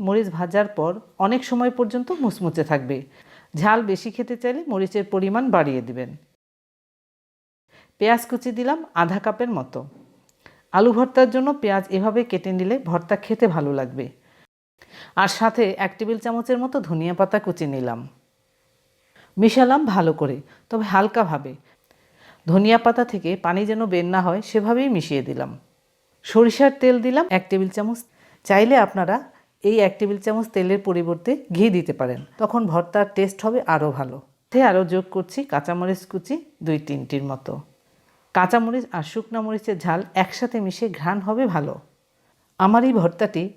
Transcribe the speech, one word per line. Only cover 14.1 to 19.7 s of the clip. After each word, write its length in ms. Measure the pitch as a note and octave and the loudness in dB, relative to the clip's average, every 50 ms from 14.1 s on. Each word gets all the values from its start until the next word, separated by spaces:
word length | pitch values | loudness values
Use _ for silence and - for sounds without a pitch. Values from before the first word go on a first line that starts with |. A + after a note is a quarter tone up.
| - _ _ _ _ _ _ _ _ _ _ _ _ _ _ _ - - - - _ | -14 _ _ _ _ _ _ _ _ _ _ _ _ _ _ _ -20 -20 -20 -4 _
আর 140 | F3+ G3 F#3+ - | 0 2 2 2
সাথে 280 | - A3 A3+ A3 A#3+ A3+ F#3+ F#3+ - | 2 0 2 2 2 2 2 0 -2
এক 140 | G3 F#3+ - | -4 -6 -4
টেবিল 220 | - A3 G#3+ A#3 G#3+ | -6 -4 -4 -4 -4
চামচের 400 | A3 A#3 A#3 A#3 A#3 - B3+ A#3+ | -4 -4 -6 -4 -2 -2 -2 -2
মতো 180 | B3+ C4 C4 C#4 | -2 -4 -4 -4
ধনিয়া 340 | F#3+ D#3 E3+ D#3 E3 F3 F3 | -4 -4 -4 -4 -2 -2 0
পাতা 240 | F3 G3 F#3+ - G#3 | 0 0 2 0 0
কুচি 280 | G#3 F#3 F3 - E3 | -2 -4 -6 -4 -6
নিলাম। 340 | C#3+ C#3 C3 B2+ B2 A#2 A#2 B2+ C#3 - _ _ _ _ _ _ _ _ _ _ _ _ _ _ _ _ _ _ _ _ _ _ _ _ | -6 -4 -4 -4 -6 -6 -8 -10 -16 -20 _ _ _ _ _ _ _ _ _ _ _ _ _ _ _ _ _ _ _ _ _ _ _ _
মিশালাম 460 | F#3 G#3+ A3 - C4 B3+ B3 | 2 4 4 6 6 6 6